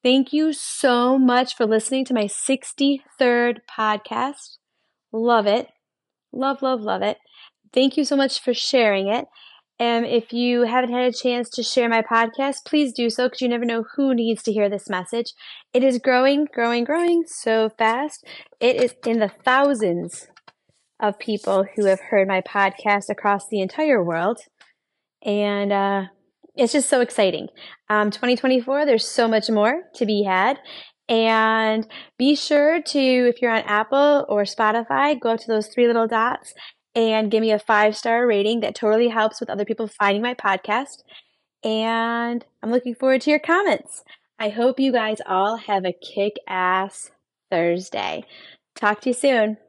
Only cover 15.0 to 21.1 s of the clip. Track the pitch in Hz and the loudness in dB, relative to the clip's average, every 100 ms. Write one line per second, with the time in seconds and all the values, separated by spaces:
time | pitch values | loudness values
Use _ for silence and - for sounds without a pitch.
15 | 180 233 240 - - - _ 254 262 247 | -4 -6 -6 -12 -20 -20 _ 2 2 2
16 | 262 247 262 285 294 - 233 240 240 320 | 2 4 4 2 -2 -2 0 0 0 0
17 | 349 339 330 - 233 220 220 - 220 240 | 2 0 -2 -6 0 2 0 2 0 0
18 | 294 - - - - _ 240 254 240 - | -4 -8 -20 -20 -20 _ 0 2 0 -2
19 | 233 233 208 - - 262 285 247 208 175 | -2 0 -2 -2 2 4 4 2 0 -2
20 | 170 - - - - _ _ _ _ _ | -6 -12 -20 -20 -20 _ _ _ _ _
21 | 208 | -4